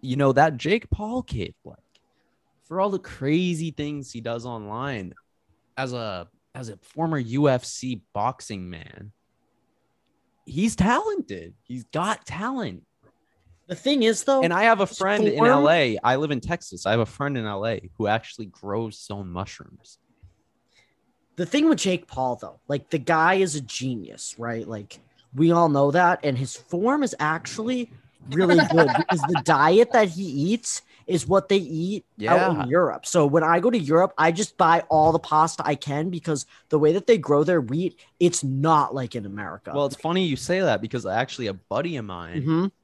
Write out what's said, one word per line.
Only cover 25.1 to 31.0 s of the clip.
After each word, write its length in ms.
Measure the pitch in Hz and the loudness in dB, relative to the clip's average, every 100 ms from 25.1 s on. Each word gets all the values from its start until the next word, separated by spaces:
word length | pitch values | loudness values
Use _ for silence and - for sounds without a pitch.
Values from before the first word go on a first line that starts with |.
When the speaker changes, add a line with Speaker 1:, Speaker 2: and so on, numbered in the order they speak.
| _ _ | _ _
Speaker 2:
we 180 | 131 165 | 2 4
all 180 | 170 170 | 6 4
know 220 | 143 143 | 4 4
that. 280 | 151 175 - | 4 4 2
And 140 | 147 127 | 0 -2
his 180 | 131 - | -4 -8
form 480 | - 175 220 285 | -8 -2 0 0
is 120 | 269 - | -2 -2
actually 680 | 151 160 - - 226 254 240 - _ _ - | -4 -4 -6 -8 -6 -4 -6 -14 _ _ -6
really 300 | 143 185 175 151 | 0 6 6 6
good 280 | 165 147 | 6 4
Speaker 1:
<laughs> 40 | - | 4
Speaker 2:
because 280 | 156 175 143 | 0 -2 0
the 120 | 170 | -2
diet 560 | 139 151 156 190 233 | 2 4 6 6 6
that 160 | 247 208 | 4 2
he 140 | 165 | 0
eats 580 | 190 139 160 226 - - _ _ | -6 -2 -2 -2 -4 -10 _ _